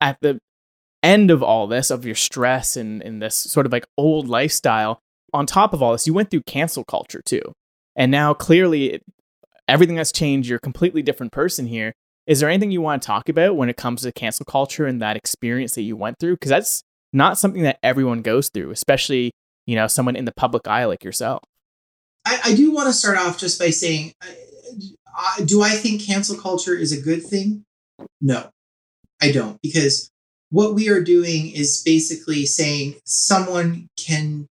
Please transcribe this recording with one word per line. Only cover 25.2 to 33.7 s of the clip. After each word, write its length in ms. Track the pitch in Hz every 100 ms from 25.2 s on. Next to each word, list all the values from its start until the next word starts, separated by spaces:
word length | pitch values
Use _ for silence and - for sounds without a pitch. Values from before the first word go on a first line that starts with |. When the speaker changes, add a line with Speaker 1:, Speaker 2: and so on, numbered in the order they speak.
| 185 208
Speaker 2:
do 180 | 160 208
I 80 | 208
think 300 | 214 226 208
cancel 360 | - 196 202 180
culture 380 | 185 175 180
is 180 | 175 147
a 100 | 143
good 200 | 147 165
thing? 400 | - 196 202 208 _ _ _ _ - -
No, 300 | 139 120 - _ _ _ _ _ _ -
I 120 | 147
don't, 280 | 135 107 -
because 480 | 147 156 139 - - _ _ _ -
what 240 | 170 214
we 140 | 214 214
are 140 | 196
doing 480 | 170 175 170 160 156
is 320 | 147 143 -
basically 640 | 165 160 - 156 160 147 139
saying 500 | - 147 147 139 -
someone 840 | - - - 190 185 175 170